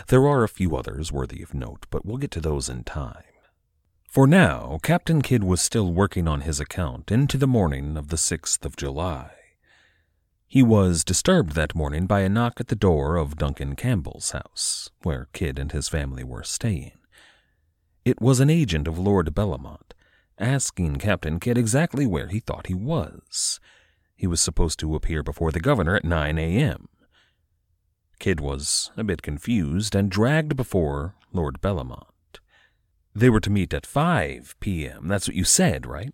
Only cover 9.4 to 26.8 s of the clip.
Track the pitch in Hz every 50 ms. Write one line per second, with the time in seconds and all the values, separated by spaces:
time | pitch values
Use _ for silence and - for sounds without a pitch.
9.4 | _ _ _ _ _ _ _ _ _ _ _ _ _ _ _ _ _ _ _ _
10.4 | _ _ - 135 127 113 110 104 95 90 87 80 - - 87 - - 180 190 170
11.4 | - 78 71 80 76 76 - 85 76 71 73 80 92 92 104 101 95 95 101 117
12.4 | 120 120 - - 113 - 123 101 104 92 82 73 69 76 85 85 76 69 76 -
13.4 | 76 69 69 - 69 69 69 - - 123 123 90 71 - - - - - - -
14.4 | - - - - - - - - - - _ _ - 87 71 62 64 - - -
15.4 | 87 73 67 69 69 73 - 73 - - - 76 69 65 65 64 64 64 62 -
16.4 | - - - - - 113 92 67 67 - - _ _ _ _ - - _ _ _
17.4 | _ _ _ _ _ _ _ _ _ _ _ _ - 123 - - 110 131 131 120
18.4 | 135 147 160 170 147 95 82 76 76 80 80 87 95 101 101 92 80 76 73 98
19.4 | 107 98 73 65 67 69 73 - _ _ - _ _ _ _ _ _ _ _ -
20.4 | - 123 139 135 - - - 95 87 78 69 69 - 104 - - - 76 80 85
21.4 | - 120 117 123 117 107 120 143 170 - - 139 143 110 87 69 60 73 95 113
22.4 | - - 71 - - - 92 92 107 143 165 139 80 - - - _ - - -
23.4 | - - - - _ _ _ _ _ _ _ _ _ _ _ - 98 90 82 -
24.4 | - - - - 87 80 - - 80 78 78 76 - - 80 76 69 73 73 -
25.4 | 82 80 73 82 82 139 147 107 80 82 101 - - 85 85 78 73 76 78 80
26.4 | 80 82 90 120 156 101 - -